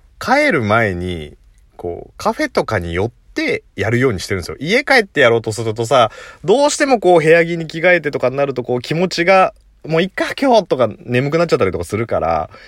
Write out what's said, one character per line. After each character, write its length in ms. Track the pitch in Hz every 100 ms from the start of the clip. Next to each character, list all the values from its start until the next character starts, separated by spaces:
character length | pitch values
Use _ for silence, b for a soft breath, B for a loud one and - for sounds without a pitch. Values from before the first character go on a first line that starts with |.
| b -
帰 300 | - 269 302
る 120 | 165
前 340 | 107 110 107 87
に、 400 | 90 85 73 - _ _ _ -
こ 320 | 87 85 -
う、 20 | -
カ 160 | 208
フ 100 | 220
ェ 60 | 302
と 140 | -
か 160 | 143 107
に 120 | 85
寄 140 | 85 110
っ 40 |
て 520 | - _ - 311 139 - -
や 120 | 98
る 120 | 120
よ 80 | 131
う 40 |
に 60 | 95
し 80 | -
て 80 |
る 60 | 95
ん 20 |
で 40 | 87
す 40 |
よ。 60 | -
家 240 | 147 233
帰 120 | - 269
っ 20 |
て 160 | 202 147
や 100 | 123
ろ 60 | 117
う 60 |
と 100 | 110
す 100 | 107
る 120 | 113
と 120 | 107 117
さ、 240 | 139 113 B B B
ど 240 | 151 240 294
う 40 |
し 60 | -
て 100 | 285
も 120 | 240
こ 200 | 180 175
う、 20 |
部 40 |
屋 220 | 156 165 165
着 100 | 170
に 120 | 156
着 100 | 160
替 160 | 170
え 60 | 175
て 100 | 151
と 80 | 135
か 100 | 127
に 80 | 135
な 80 |
る 80 | 143
と、 120 | 131
こ 120 | 120 127
う、 40 |
気 140 | -
持 120 | 156 185
ち 180 | -
が、 300 | 170 190 185 - _ _ -
「も 120 | 160
う 40 |
い 40 | 190
っ 40 |
か、 240 | - 330
今 220 | - 269 226
日」 100 | 175
と 100 | 135
か、 120 | 113 -
眠 260 | - 123 139
く 80 | 165
な 60 |
っ 20 | 170
ち 60 |
ゃ 40 | 165
っ 20 |
た 40 |
り 60 | 95
と 80 | 85
か 60 |
す 120 | 87 104
る 120 | 113
か 100 | 92
ら、 320 | 78 82 - B